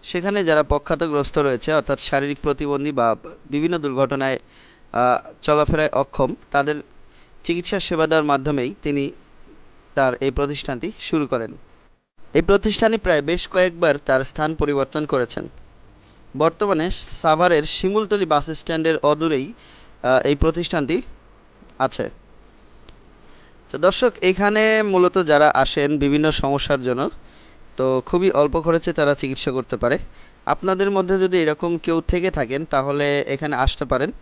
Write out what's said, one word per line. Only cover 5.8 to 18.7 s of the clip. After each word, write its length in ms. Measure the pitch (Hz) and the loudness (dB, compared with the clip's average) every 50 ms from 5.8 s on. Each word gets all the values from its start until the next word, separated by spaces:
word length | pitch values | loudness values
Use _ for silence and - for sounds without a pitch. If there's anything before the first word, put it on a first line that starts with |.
| 156 147 - | 0 0 0
অক্ষম, 420 | 120 139 - - - 139 127 170 - - _ | -2 -2 -2 -2 -2 -2 -2 -2 -6 -12 _
তাদের 320 | - 143 143 143 151 147 - - - - - - - - - _ - - - | -2 -2 0 0 -2 -6 -8 -16 -20 -20 -20 -20 -20 -20 -20 _ -20 -16 -6
চিকিৎসা 360 | - 170 170 175 - - 196 | -4 -4 -4 -2 -4 -4 -4
সেবা 260 | 170 - 180 160 160 | -2 -2 0 0 2
দেওয়ার 180 | 160 160 160 151 | 2 2 2 2
মাধ্যমেই 500 | 147 143 139 135 151 147 139 120 123 - - - | 2 0 0 0 -2 -2 -2 -2 -4 -6 -8 -6
তিনি 280 | 151 143 143 139 139 - - - - - - - - - - - - - - - _ - | -4 -2 -2 -2 -4 -8 -12 -20 -20 -20 -20 -20 -20 -20 -20 -20 -20 -20 -20 -20 _ -2
তার 180 | - 135 131 123 - | 0 2 2 2 0
এই 100 | 135 135 | -2 -2
প্রতিষ্ঠানটি 640 | 135 143 143 139 147 139 - - 139 120 113 180 220 - | 0 0 -2 -2 -4 -6 -6 -6 -8 -6 -6 -10 -10 -10
শুরু 260 | - - - 160 147 | -8 -2 -2 -2 0
করেন। 300 | 123 - 120 113 110 160 - - - - - _ _ _ _ _ _ _ _ - - - | 0 -2 -4 -4 -6 -12 -16 -20 -20 -20 -20 _ _ _ _ _ _ _ _ -20 -2 0
এই 80 | 143 160 | 0 4
প্রতিষ্ঠানে 560 | 165 196 196 180 214 202 - 233 220 226 220 | 4 2 4 4 0 0 2 2 2 2 0
প্রায় 240 | - 190 170 147 143 | 0 2 2 2 2
বেশ 260 | 147 170 180 - - | 0 -2 -4 -4 -4
কয়েকবার 460 | - 190 180 185 170 170 170 160 143 143 - | 0 2 2 2 2 0 2 2 2 0 0
তার 180 | - 135 131 135 | 0 0 0 0
স্থান 300 | 135 - - 156 156 160 | -2 -4 -4 -4 -4 -2
পরিবর্তন 520 | 151 151 147 147 139 135 131 - 151 151 | -2 0 0 2 0 0 -2 -2 -6 -4
করেছেন। 420 | 143 - 135 123 117 - - - - - - - - - - - - - - - - - - - - - | 0 0 0 0 -2 -4 -10 -10 -10 -14 -18 -20 -20 -20 -20 -20 -20 -20 -20 -20 -20 -20 -20 -20 -16 -4
বর্তমানে 540 | 135 147 165 165 - 208 202 196 156 160 180 | 0 0 0 0 0 -2 0 0 0 0 -2
সাভারের 720 | - - - - - - - 165 156 156 175 180 170 151 151 | -4 -6 -8 -12 -14 -4 0 2 2 4 4 4 4 2 2
শিমুলতলি 640 | 151 - - - 185 196 214 220 185 208 202 190 | 0 -6 -4 -2 0 0 0 0 0 0 -2 0
বাস 240 | 160 156 147 139 - | 2 0 0 0 -2
স্ট্যান্ডের 460 | 160 - - - | -8 -10 -6 -4